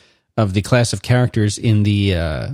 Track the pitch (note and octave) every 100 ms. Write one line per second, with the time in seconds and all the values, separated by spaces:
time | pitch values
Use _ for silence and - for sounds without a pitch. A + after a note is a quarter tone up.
0 | _ _ _ - G#2 G2 - B2 A#2 G#2+
1 | - B2 B2 - G#2 - A#2+ G#2 G#2 G2+
2 | G2 F2 E2 C#2+ -